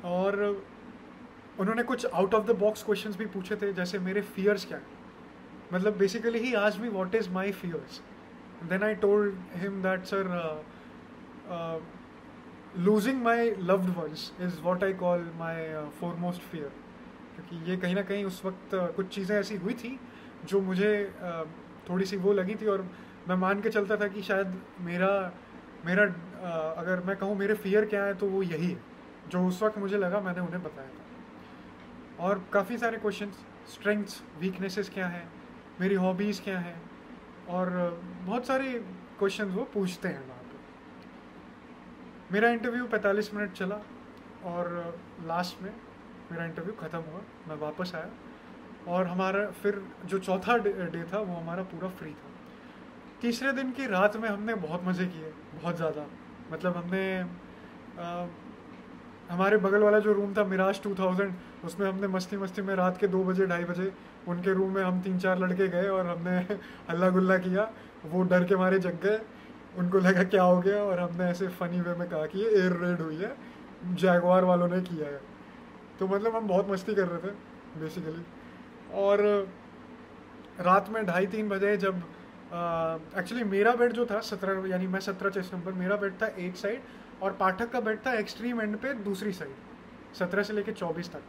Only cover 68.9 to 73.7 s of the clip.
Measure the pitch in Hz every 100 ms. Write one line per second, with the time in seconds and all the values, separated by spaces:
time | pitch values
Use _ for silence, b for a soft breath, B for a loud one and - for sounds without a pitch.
68.9 | 170 196 214 214 B B B - 180 180
69.9 | 190 185 180 185 190 180 180 185 208 202
70.9 | 180 175 170 180 175 190 - 175 180 175
71.9 | 175 175 160 156 190 226 208 185 170 180
72.9 | 175 160 156 214 269 B B -